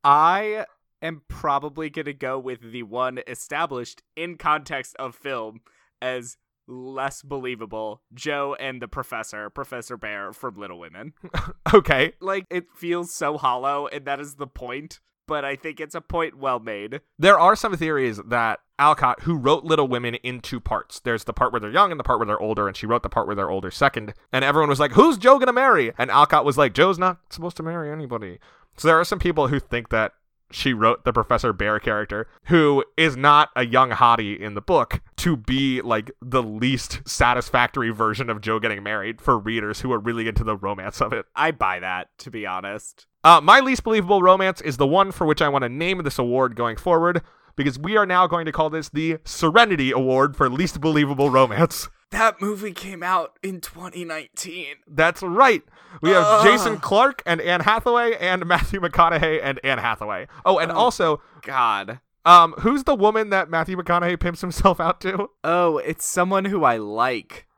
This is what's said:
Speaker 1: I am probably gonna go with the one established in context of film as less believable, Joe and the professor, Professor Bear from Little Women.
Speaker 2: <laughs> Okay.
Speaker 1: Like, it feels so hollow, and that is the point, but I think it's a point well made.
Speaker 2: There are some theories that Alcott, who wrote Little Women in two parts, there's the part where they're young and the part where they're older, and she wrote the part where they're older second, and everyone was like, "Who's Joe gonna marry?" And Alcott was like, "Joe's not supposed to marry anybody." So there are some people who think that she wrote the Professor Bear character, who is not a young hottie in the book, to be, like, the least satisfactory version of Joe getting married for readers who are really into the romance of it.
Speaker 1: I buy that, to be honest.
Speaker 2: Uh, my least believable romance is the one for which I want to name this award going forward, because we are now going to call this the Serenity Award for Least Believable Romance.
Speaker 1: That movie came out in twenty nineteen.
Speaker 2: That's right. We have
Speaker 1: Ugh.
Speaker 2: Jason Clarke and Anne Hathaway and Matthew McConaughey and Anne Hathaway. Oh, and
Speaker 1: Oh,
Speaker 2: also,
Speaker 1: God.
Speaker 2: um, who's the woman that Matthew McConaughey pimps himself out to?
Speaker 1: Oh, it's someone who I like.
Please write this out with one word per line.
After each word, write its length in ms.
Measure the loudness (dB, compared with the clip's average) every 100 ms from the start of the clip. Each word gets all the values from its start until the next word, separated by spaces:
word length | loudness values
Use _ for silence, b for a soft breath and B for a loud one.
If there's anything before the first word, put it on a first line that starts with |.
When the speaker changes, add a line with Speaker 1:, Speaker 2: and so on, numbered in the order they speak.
Speaker 1:
I 600 | 4 4 4 2 -2 -8 -10 _ _ _
am 220 | -12 -12 _
probably 600 | -8 -4 -4 -4 -10 -10
gonna 240 | -10 -12
go 240 | -10 -8 -8
with 360 | -10 -14 -14
the 100 | -16
one 380 | -10 -4 -4 -6 -14
established 760 | -16 -10 -6 -6 -8 -12 -16 _ -14
in 200 | -14 -6
context 600 | -2 -2 -4 -12 -12 -12
of 160 | -14
film 460 | -12 -10 -10 -10 -16 _ _ _ _
as 380 | -8 -8 -12 -20 _ _ _
less 560 | -18 -14 -8 -8 -10
believable, 800 | -12 -10 -8 -10 -12 -12 -12 -14 _
Joe 440 | -12 -8 -6 -6 -8
and 240 | -10 -12
the 60 | -12
professor, 600 | -12 -10 -10 -12 -14 -14
Professor 480 | -14 -14 -14 -14 -14
Bear 360 | -12 -10 -12
from 240 | -12 -14 -12
Little 240 | -16 -16
Women. 320 | -18 -18 -20 _ -10
Speaker 2:
<laughs> 400 | -8 -8 -10 4
Okay. 420 | 4 4 0 0 _
Speaker 1:
Like, 260 | -8 -8 -6
it 160 | -10 -10
feels 400 | _ -6 -6 -6
so 240 | -6 -6 -2
hollow, 480 | -2 -2 -4 -4 -6
and 180 | -10
that 140 | -8 -8
is 160 | -8
the 140 | -14 -14
point, 500 | -12 -12 -12 -14 -20 _ _ _
but 160 | -8
I 100 | -6
think 240 | -8 -10 -12
it's 160 | -12
a 60 | -14
point 360 | _ -6 -6 -6
well 220 | -6 -4
made. 420 | -6 -10 -10 -14 _ 2
Speaker 2:
There 220 | 6 8
are 160 | 6
some 220 | 4 -2 -4
theories 420 | -2 -2 -2 -4 -4
that 320 | -2 -2 -4 _ 2
Alcott, 420 | 2 4 0 0
who 140 | -4 0
wrote 260 | 2 0
Little 220 | 2 0 2
Women 300 | -2 -4 -8
in 240 | -10 -10
two 180 | -10 -10
parts, 400 | -6 -6 -8 -10
there's 260 | -4 -4
the 80 | -4
part 200 | -2 0
where 80 | 0
they're 100 | -2
young 220 | 2 2
and 80 | 0
the 40 |
part 140 | -2 0
where 80 | 0
they're 160 | -2
older, 240 | -2 -2 -4
and 100 | -4
she 100 | -2
wrote 180 | -2
the 40 | 0
part 200 | -4 -2
where 80 | -4
they're 140 | -4
older 200 | -4 -6
second, 440 | -2 -2 -2 -12 -18 _
and 120 | -2
everyone 240 | 2 2 2
was 120 | 2
like, 120 | 4
"Who's 240 | 6 6 6
Joe 220 | 4 6
gonna 140 | 4
marry?" 400 | 2 4 4 2 -2
And 140 | 0
Alcott 340 | 4 6 4
was 140 | 2 2
like, 160 | 0
"Joe's 240 | 4 2 2
not 220 | -2 -4 _
supposed 260 | -12 -12 -10
to 40 |
marry 260 | -10 -8 -10
anybody." 480 | -10 -10 -10 -10 -16 b b b -2
So 120 | 2
there 100 | 4
are 60 |
some 140 | 2 -2
people 300 | -2 0 0
who 120 | -2
think 300 | -4 -8 -4
that 240 | -2 -2 _ _ _ _
she 220 | -4 -2
wrote 320 | 2 2 2
the 80 | 0
Professor 400 | 0 0 0 0
Bear 260 | -2 -2 -2
character, 480 | -2 -4 -4 -8 -10 b
who 400 | 2 4 6 2 0 0
is 220 | 0 2
not 320 | 4 6 4
a 100 | -2 0
young 240 | 2 2
hottie 480 | 4 4 4 -2 -8
in 160 | -10
the 60 | -10
book, 380 | 0 0 0 -6 -10 -6
to 200 | -2 -2
be, 440 | -2 -2 0 -2
like, 280 | -2 -4 -4 -16
the 220 | -4 -2
least 580 | -2 -2 -2 -2 -6 -12 -10
satisfactory 840 | 0 2 2 0 0 0 -2 -4
version 380 | -2 -2 -2 -6
of 100 | -6
Joe 180 | -4 -2
getting 240 | -2 -4
married 380 | -6 -6 -8 -6
for 180 | 0 0
readers 420 | 0 -4 -6 -6
who 120 | -4
are 60 | -2
really 280 | -2 -4 -4
into 160 | -2
the 120 | -4 -4
romance 440 | -6 -6 -10 -6
of 120 | -6
it. 140 | -6 -8
Speaker 1:
I 160 | -2 -2
buy 300 | 0 -2 -2
that, 280 | -6 -8 -10 _
to 120 | -16
be 160 | -12 -8
honest. 600 | -8 -8 -12 -14 _ _ _
Speaker 2:
Uh, 160 | 8 8
my 180 | 8 6
least 240 | 6 -2
believable 380 | 0 0 2 4
romance 380 | 6 6 2 -2
is 180 | -8 0
the 80 | 2
one 260 | 2 0
for 140 | 0 0
which 160 | 2
I 60 | 0
want 140 | 0
to 60 | -2
name 340 | -4 -4 -4
this 160 | -4 -4
award 380 | -2 0 0 0
going 200 | -6 -4
forward, 460 | 0 2 2 0 b b b -4
because 220 | -4 -4
we 180 | 0 0
are 100 | 2
now 200 | 2 2
going 200 | 0 -4
to 60 |
call 180 | -2 -2
this 180 | -2 -6
the 300 | -4 -2 -4
Serenity 680 | -8 -2 4 6 4 2 0
Award 460 | 0 2 2 2 2
for 120 | 0
Least 320 | 0 -4 -2
Believable 500 | 0 2 0 2 2
Romance. 580 | 4 4 4 0 0 -12 _ _
Speaker 1:
That 320 | 0 0 0
movie 300 | -6 -6 -8
came 300 | -12 -14 -8
out 360 | -2 -2 -2 _
in 200 | -10 -10
twenty 420 | -14 -16 -16 -12
nineteen. 720 | -10 -10 -12 -14 -12 -12 -12 -14 _
Speaker 2:
That's 360 | 0 0 0
right. 400 | -4 4 6 4 _ B B B
We 80 | 4
have 140 | 6
Speaker 1:
Ugh. 200 | 8 8
Speaker 2:
Jason 340 | 8 6 0 -4
Clarke 440 | 0 4 4 2
and 160 | -4 -2
Anne 200 | 0 0
Hathaway 560 | 2 0 2 2 0 -2
and 280 | -2 -2
Matthew 360 | 0 0 0 -4
McConaughey 600 | -2 4 4 4 0 0
and 160 | -2 -4
Anne 140 | -2 -2
Hathaway. 500 | -2 -4 -6 -8 -10 B
Oh, 140 | 2 2
and 120 | 2
Speaker 1:
Oh, 40 |
Speaker 2:
also, 480 | 2 2 2 0 0 b b
Speaker 1:
God. 600 | -6 0 0 0 -6 -14 _ _ 8
Speaker 2:
um, 260 | 8 8 2
who's 240 | -2 0
the 100 | 0
woman 360 | 2 2 2 0
that 180 | -2 0
Matthew 300 | -4 -2 -6
McConaughey 420 | -2 0 0 -2
pimps 220 | -4 -4
himself 360 | -8 2 2 2
out 220 | -2 -2
to? 280 | -4 -4 -6 _
Speaker 1:
Oh, 360 | -2 2 2 0
it's 280 | -4 -6 -4
someone 380 | -2 0 0 0
who 180 | 2
I 120 | 2 0
like. 720 | -4 -2 -2 -2 -8 -20 _